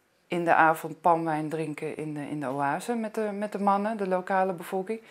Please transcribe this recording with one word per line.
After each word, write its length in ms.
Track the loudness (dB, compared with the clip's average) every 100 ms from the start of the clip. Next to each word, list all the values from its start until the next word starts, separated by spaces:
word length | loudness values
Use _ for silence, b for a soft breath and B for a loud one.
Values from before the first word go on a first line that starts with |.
| _ _ _
in 160 | -2
de 100 | 4
avond 480 | 6 6 4 -2 0
palmwijn 480 | 2 4 2 -2 -2
drinken 480 | -4 -4 -6 -6 -6
in 160 | -6
de, 160 | -6 -6
in 100 | -4
de 80 | -4
oase 460 | 0 0 0 -2 -4
met 200 | -4 -4
de, 60 |
met 300 | -4 -4 -6
de 80 | 0
mannen, 380 | 2 2 0 -2
de 100 | 0
lokale 460 | 0 2 2 2
bevolking. 480 | 0 -4 -6 -4 -6 B